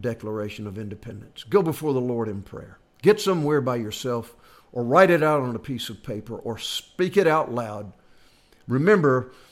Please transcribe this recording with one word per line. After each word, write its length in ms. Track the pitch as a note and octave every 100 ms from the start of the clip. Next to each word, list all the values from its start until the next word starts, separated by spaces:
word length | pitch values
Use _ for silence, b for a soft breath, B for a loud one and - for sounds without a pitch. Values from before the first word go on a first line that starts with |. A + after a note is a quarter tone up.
Declaration 640 | A#2+ A2+ G#2+ G#2+ G#2 - G#2
of 100 | G2
Independence. 680 | G#2+ G2 - - - -
Go 180 | - G3+
before 300 | E3 C#3+ D#3
the 80 | C3
Lord 280 | B2 A#2+ A2
in 140 | G2+
prayer. 360 | F#2+ - - - _ _
Get 180 | F3+ G#3
somewhere 400 | G3 F3+ D3 D3+
by 160 | B2+ B2
yourself, 580 | G#2+ - B2+ A#2+ A2+ b b b b
or 100 | B2
write 280 | A#2+ D3+ F#3
it 120 | E3+
out 200 | D#3 D3+
on 120 | B2+
a 60 | A2+
piece 280 | - B2 -
of 140 | G#2
paper, 340 | - G#2+ G#2+ G#2+
or 220 | A2+ A2
speak 580 | - - - - F#3 G3
it 120 | D#3
out 260 | D#3 D3+
loud. 380 | A#2+ A2+ G#2 G#2 - b b b b b b -
Remember 640 | B2+ E3+ G#3 D3 B2+ C3 B B